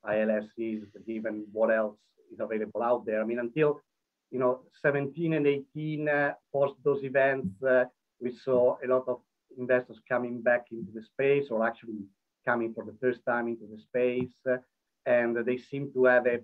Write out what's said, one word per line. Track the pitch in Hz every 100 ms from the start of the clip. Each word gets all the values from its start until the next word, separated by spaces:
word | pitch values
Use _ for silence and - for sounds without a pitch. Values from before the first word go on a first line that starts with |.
| -
I | 107 107
L | 107
S | 107 -
is, | 113 107 101 101 104
given | 113 110 107 104 107
what | 110 110
else | 107 - _ _ _
is | 113 107
available | 110 107 107 117
out | 120 107
there. | 107
I | 110
mean, | 120 120
until, | 151 151 147 _ _ _ _ _
you | 127
know, | 127 127 - _ 151
seventeen | 139 139 139 165 156
and | 143
eighteen, | 139 135 151 156 151 151
uh, | 143 143 - _
post | 139 139 - 147
those | 139 135
events, | 131 135 135 185 -
uh, | 131 127 123 _ _ _
we | 123 120
saw | - 131 123 -
a | 127
lot | 127 127
of | 123 _ _ _ -
investors | 123 127 127 113 _
coming | 123 120 120 120
back | 120 - 113
into | 101 110
the | 110
space | - 139 143 139
or | 110 113
actually | 113 117 110 98 _ _ _ -
coming | 120 113
for | 113
the | 104 -
first | 127 123 -
time | 120 117
into | 113 107
the | 110 -
space. | 127 123 123 127 _ 131
Uh, | 127 _ _ _ _ - 123
and | 117 117 117
they | 123 -
seem | 139 139
to | 127 127
have | 123 120
a | 120